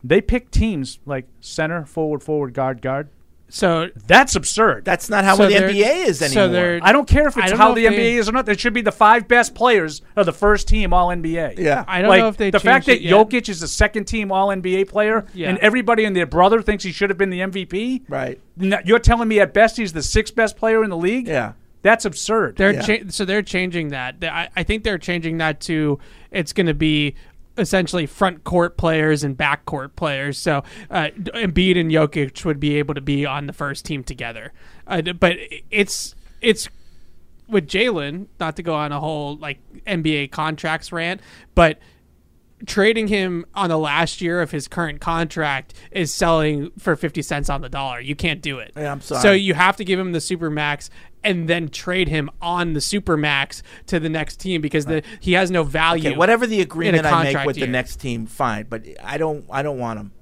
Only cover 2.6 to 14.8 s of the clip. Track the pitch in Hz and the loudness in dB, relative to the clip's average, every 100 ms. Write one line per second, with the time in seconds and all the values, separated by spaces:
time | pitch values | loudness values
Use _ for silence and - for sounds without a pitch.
2.6 | 131 127 131 135 147 - _ _ _ - | -4 -4 -6 -6 -8 -16 _ _ _ -2
3.6 | 185 165 170 - - 196 262 196 - - | 0 2 -2 -10 6 6 8 0 -2 2
4.6 | 220 135 - 185 - 202 196 190 202 202 | 2 2 -2 -2 0 0 4 6 6 6
5.6 | 190 202 214 330 349 156 151 143 190 180 | 4 4 4 4 2 0 0 2 2 4
6.6 | 175 175 175 262 254 285 - 254 190 214 | 0 4 6 4 6 4 4 2 0 6
7.6 | 214 233 226 208 233 240 214 247 254 202 | 6 8 4 4 4 2 2 0 0 0
8.6 | 240 233 208 - 214 233 202 240 233 - | 0 0 -2 4 6 6 6 4 4 2
9.6 | 247 220 160 147 - - 185 - 208 208 | 4 4 2 -6 -8 0 0 4 4 4
10.6 | - 214 190 180 180 175 160 165 160 - | 4 4 4 4 2 0 -4 -4 -4 0
11.6 | 165 147 233 185 196 190 226 208 202 190 | 2 2 0 0 4 4 4 0 0 2
12.6 | 220 262 - 247 165 190 214 247 220 175 | 4 4 4 2 6 6 6 2 -2 -8
13.6 | 165 - 208 220 196 226 202 190 196 196 | -8 0 0 0 -4 -4 -2 0 0 -2
14.6 | 185 185 | -2 -2